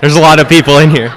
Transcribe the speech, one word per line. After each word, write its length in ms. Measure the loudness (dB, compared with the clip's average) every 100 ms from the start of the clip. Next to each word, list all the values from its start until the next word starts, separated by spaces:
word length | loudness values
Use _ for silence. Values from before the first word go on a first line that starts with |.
There's 160 | -2 0
a 40 |
lot 180 | 2 2
of 100 | 2
people 300 | 0 0 0
in 120 | 2
here. 260 | 0 -4